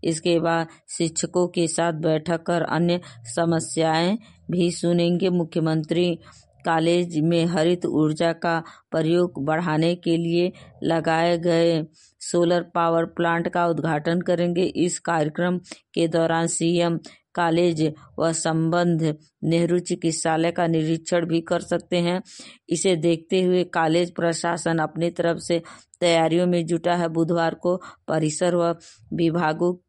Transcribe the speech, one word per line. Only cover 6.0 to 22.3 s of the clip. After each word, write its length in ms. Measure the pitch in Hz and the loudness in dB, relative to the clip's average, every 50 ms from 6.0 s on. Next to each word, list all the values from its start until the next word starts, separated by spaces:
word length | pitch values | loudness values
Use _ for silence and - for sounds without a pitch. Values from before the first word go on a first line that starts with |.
| 180 180 165 165 - - - - - _ _ _ - | 0 0 -2 -4 -10 -20 -20 -20 -20 _ _ _ -4
कॉलेज 520 | 170 165 160 160 170 170 175 175 175 170 151 | -2 0 2 2 2 2 2 0 0 -2 0
में 240 | 151 165 170 170 160 | 2 2 2 2 2
हरित 400 | 170 170 160 156 170 180 175 175 | 0 0 2 2 2 2 0 -2
ऊर्जा 460 | 170 - 147 156 151 156 156 170 165 165 | -2 0 2 2 0 0 0 0 -2 -2
का 220 | 165 - 175 165 165 160 - - - _ _ | -2 -2 -2 -2 -2 -4 -8 -20 -20 _ _
प्रयोग 420 | - 160 160 160 170 175 180 175 175 160 135 | -4 -2 0 2 2 2 2 0 -2 -6 -2
बढ़ाने 480 | 147 156 160 175 165 156 156 160 170 175 | -2 -2 0 0 0 0 2 2 0 0
के 200 | 175 - 175 165 165 | -2 -2 -2 0 0
लिए 340 | 170 170 170 170 175 180 180 - - - - - - | 0 0 0 0 0 -2 -4 -8 -20 -20 -16 -8 -4
लगाए 540 | 151 165 165 156 165 160 160 165 175 175 170 | -2 -2 0 0 0 0 2 2 2 0 0
गए 460 | 165 175 165 165 170 170 165 160 156 156 _ _ _ _ _ _ | 2 2 2 4 4 4 2 0 -2 -6 _ _ _ _ _ _
सोलर 400 | - - - 175 175 170 175 175 170 175 _ | -12 -2 0 2 2 2 2 0 -2 -2 _
पावर 300 | 175 170 165 165 165 170 - - - | 0 0 2 2 0 0 -2 -4 -2
प्लांट 320 | 175 170 170 170 170 170 | 0 0 0 0 -2 -2
का 160 | - 180 175 170 | -2 0 0 0
उद्घाटन 540 | 170 151 139 165 160 151 151 165 170 180 | 0 0 -2 -2 -2 -2 0 0 -2 0
करेंगे। 420 | 175 - 180 170 175 175 175 170 185 | 0 0 0 0 0 0 0 0 -2
इस 340 | - - - 156 180 170 - | -2 0 0 -2 -2 -2 -4
कार्यक्रम 560 | _ - 170 160 151 151 151 - 175 180 180 180 175 - - - _ _ _ | _ -2 0 0 0 -2 -2 -2 -2 -2 -2 -4 -6 -12 -20 -20 _ _ _
के 140 | - 165 165 | 0 0 2
दौरान 400 | 165 170 165 165 165 165 165 170 | 2 0 2 2 2 0 0 -2
सीएम 500 | - - 165 165 175 170 170 170 170 160 - - - _ _ _ _ | -2 -2 0 0 2 2 2 0 0 -2 -6 -12 -20 _ _ _ _
कॉलेज 480 | - 175 165 160 165 175 175 170 151 156 160 151 - - - - - | -2 0 2 2 4 2 2 2 2 0 -2 -2 -6 -18 -18 -6 -2
व 120 | 156 165 160 | -2 -2 -2
संबंध 720 | 165 - 165 160 160 165 165 165 175 175 175 170 160 160 156 151 - - _ _ _ - | -2 -2 -2 0 0 0 0 2 2 2 2 2 2 0 -2 -2 -4 -10 _ _ _ -2
नेहरू 360 | 160 165 170 170 165 175 180 | 0 2 2 2 2 0 0
चिकित्सालय 680 | 175 - 175 175 - 165 156 - - 165 160 160 160 170 | 0 -2 -6 -2 -2 -2 -2 0 -2 0 0 2 0 0
का 160 | 170 180 175 165 | 0 0 0 0
निरीक्षण 580 | 165 160 156 156 165 160 160 - 180 175 170 | 2 0 0 0 -2 -4 -2 -2 0 0 0
भी 160 | 175 165 165 165 | 0 -2 -2 -2
कर 160 | - 180 170 | -2 -4 -4
सकते 360 | 170 - 180 170 175 _ 180 175 | -2 -2 -4 -6 -4 _ -2 0
हैं। 220 | 170 170 180 185 - - | 0 0 -2 -2 -6 -10